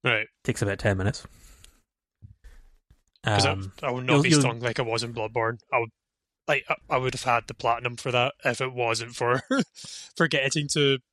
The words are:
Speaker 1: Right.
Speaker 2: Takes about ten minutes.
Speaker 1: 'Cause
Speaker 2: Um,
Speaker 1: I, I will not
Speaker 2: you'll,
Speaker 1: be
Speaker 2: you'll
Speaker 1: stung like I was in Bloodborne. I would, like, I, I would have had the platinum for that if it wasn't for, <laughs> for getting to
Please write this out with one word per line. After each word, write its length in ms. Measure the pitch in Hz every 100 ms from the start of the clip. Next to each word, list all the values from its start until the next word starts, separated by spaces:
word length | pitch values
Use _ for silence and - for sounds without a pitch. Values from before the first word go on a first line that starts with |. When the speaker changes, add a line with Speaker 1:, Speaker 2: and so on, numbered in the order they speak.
Speaker 1:
Right. 240 | 127 110 110 _
Speaker 2:
Takes 200 | - 113
about 180 | 101 98
ten 160 | 110 95
minutes. 280 | 98 - - - - - - _ _ _ _ _ - - - - - _ _ _ _ _
Speaker 1:
'Cause 220 | - 104 131
Speaker 2:
Um, 260 | 98 95 -
Speaker 1:
I, 40 | 139
I 40 |
will 80 | 123
not 140 | 127
Speaker 2:
you'll, 80 | 143
Speaker 1:
be 60 | 156
Speaker 2:
you'll 100 | 151
Speaker 1:
stung 200 | 127 117
like 200 | 120 113
I 20 |
was 220 | 117 113
in 100 | 117
Bloodborne. 460 | 113 110 117 113 117 _
I 60 | 127
would, 120 | 117 _ _ _ _ _ -
like, 160 | 143 -
I, 60 | 160 -
I 60 | 139
would 180 | 127
have 80 | -
had 240 | 135 117 -
the 80 |
platinum 420 | 120 117 117 123 120
for 140 | 135
that 240 | 123 127 -
if 160 | - 120
it 120 | 131
wasn't 420 | 123 117 113 117
for, 280 | 123 120 127 -
<laughs> 140 | 269 - - - - - -
for 100 | 165
getting 400 | 147 135 156 147
to 260 | 156 139 135 _